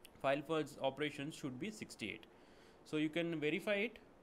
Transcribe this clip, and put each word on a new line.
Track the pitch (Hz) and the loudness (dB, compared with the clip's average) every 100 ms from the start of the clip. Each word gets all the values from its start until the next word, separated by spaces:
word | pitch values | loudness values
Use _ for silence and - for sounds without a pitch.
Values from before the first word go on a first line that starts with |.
| - - | -20 0
file | 135 143 147 | 2 2 2
merge | 156 143 - | 0 0 0
operations | 135 135 151 147 143 | 0 2 0 -2 -6
should | - 143 123 | -4 -6 -4
be | 208 | -6
sixty-eight. | 214 113 - 101 92 - - - - - - | -6 -10 -6 -6 -6 -12 -20 -20 -20 -20 -20
So | - 156 | -4 0
you | 156 | 2
can | 170 170 160 | 2 0 2
verify | 147 180 214 | 2 2 2
it | 202 240 - - - | 2 2 -4 -18 -18